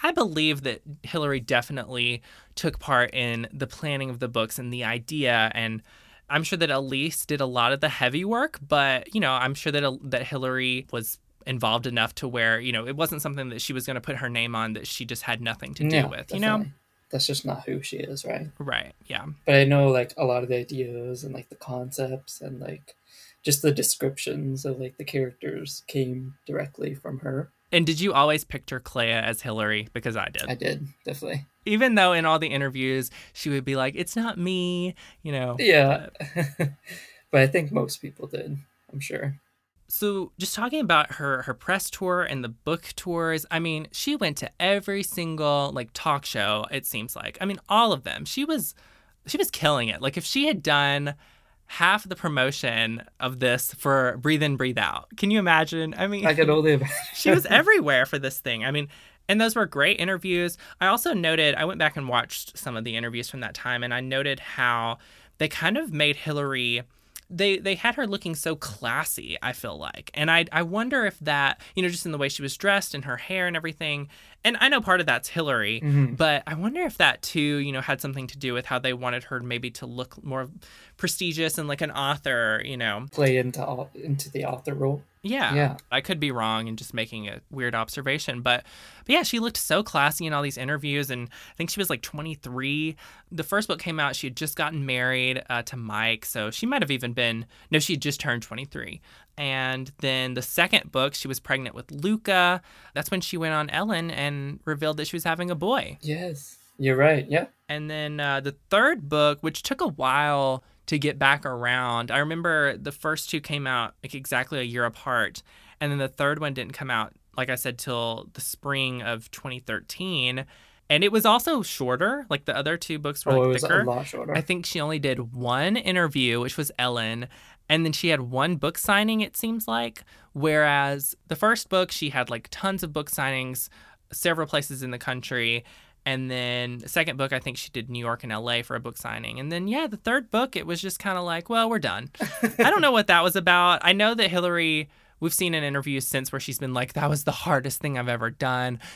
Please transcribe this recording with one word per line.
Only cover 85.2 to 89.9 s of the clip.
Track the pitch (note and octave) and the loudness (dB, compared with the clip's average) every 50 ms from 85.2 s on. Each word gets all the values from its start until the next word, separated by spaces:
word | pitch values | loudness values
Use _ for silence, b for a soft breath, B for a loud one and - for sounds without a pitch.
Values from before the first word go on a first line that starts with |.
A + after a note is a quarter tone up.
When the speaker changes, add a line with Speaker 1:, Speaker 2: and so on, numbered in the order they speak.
| - | -6
Speaker 1:
Yeah. | G3 B3 C4+ G3+ A2 - | -4 -2 0 0 2 2
Speaker 2:
Yeah. | D3 D3 C3 - - - _ | 4 2 2 0 -4 -6 _
Speaker 1:
I | B2 C3+ | -2 -2
could | C#3 - F#3 D3+ | 0 0 -2 -2
be | D3+ C#3+ | 0 -2
wrong | B2+ A#2+ A2 A2 A2 A2 A2+ A2+ | 0 0 0 0 0 0 -2 -4
and | A2 G#2+ | -8 -10
just | - - - | -10 -8 -6
making | A#2 A2+ A2+ A#2 A2 G#2+ G2+ | -6 -6 -6 -6 -10 -10 -10
a | G#2 - - _ | -10 -12 -14 _
weird | - C3+ B2 A#2+ A#2 | -8 -4 -4 -2 0
observation, | A2+ A2+ - - D3+ B2+ C3 C#3 D3+ - - B2+ A#2+ | -2 -2 -2 -6 -6 -2 -2 -2 -2 -2 -4 -6 -2
but, | A#2+ B2 A#2+ B2 B B B B B B B B B | 2 2 2 2 B B B B B B B B B
but | - C4+ | 2 4
yeah, | F4 E4 | 4 4
she | - - A#3 | 2 0 0
looked | A3+ A#3+ A3 | -2 -2 -2
so | - - - D#3 F#3+ G#3+ | -4 0 2 2 2 2
classy | - | 0